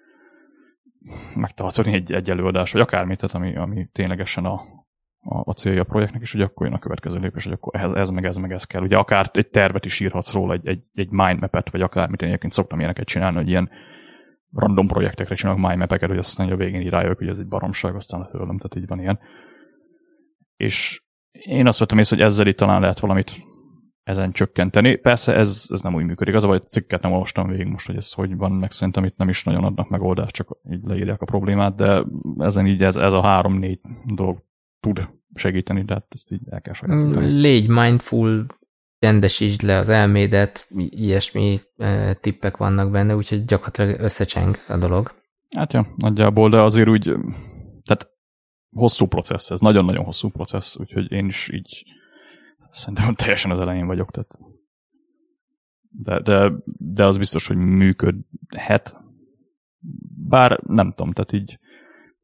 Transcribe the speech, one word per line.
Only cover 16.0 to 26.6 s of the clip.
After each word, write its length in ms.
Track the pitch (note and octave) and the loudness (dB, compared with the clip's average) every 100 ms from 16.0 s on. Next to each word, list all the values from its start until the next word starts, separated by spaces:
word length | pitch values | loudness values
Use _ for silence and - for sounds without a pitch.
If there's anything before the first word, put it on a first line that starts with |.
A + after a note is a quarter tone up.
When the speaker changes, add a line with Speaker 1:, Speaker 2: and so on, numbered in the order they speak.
| F#2 | -2
Speaker 1:
hogy 80 | F#2 | -4
aztán 340 | G2 - F#2 | -6 -4 -2
a 40 | F#2 | -2
végén 260 | F#2 F#2 | -4 -4
így 80 | F2+ | -2
rájövök, 280 | F2 F2 F#2 | 0 0 -2
hogy 100 | F2+ | -4
ez 100 | F#2+ | -8
egy 100 | F#2 | -8
baromság, 480 | G2+ F#2+ - F#2 G2 | -6 -6 -6 -6 -8
aztán 260 | - F2+ | -10 -12
a 60 | F#2 | -12
tőlem, 300 | F#2 F#2+ G2 | -10 -8 -8
tehát 180 | - - | -8 -10
így 120 | F#2 | -8
van 120 | F#2 | -8
ilyen. 200 | F2+ G2 - - - _ _ _ _ _ _ _ _ _ _ _ | -4 -6 -8 -20 -20 _ _ _ _ _ _ _ _ _ _ _
És 480 | G#2+ - - - _ _ _ | -4 -4 -6 -10 _ _ _
én 360 | - - C3 B2 | -20 -6 2 2
azt 120 | - | 4
vettem 180 | A2 G#2+ | 2 4
észre, 180 | G#2+ G#2+ | 4 4
hogy 100 | G#2+ | 4
ezzel 220 | G2+ G2+ | 4 2
itt 100 | G2 | 4
talán 240 | G2+ F#2+ | 2 4
lehet 180 | F#2 F2+ | 2 0
valamit 500 | - F#2+ - - - _ _ _ _ _ | 0 0 -2 -8 -20 _ _ _ _ _
ezen 280 | - F#2+ F#2 | -6 -4 -4
csökkenteni. 640 | - G2+ - F#2 G#2 A#2+ - | -2 -2 0 2 4 4 4
Persze 400 | B2+ A#2+ - - | 4 2 2 4
ez, 320 | G#2 G2+ - | 2 0 -6
ez 120 | G2 | -6
nem 140 | F#2 E2+ | -4 -2
úgy 100 | E2+ | -2
működik. 300 | E2+ G2 G#2+ | -2 0 2
Az 80 | |
a 40 | G2+ | 4
baj, 100 | |
hogy 100 | F#2 | 2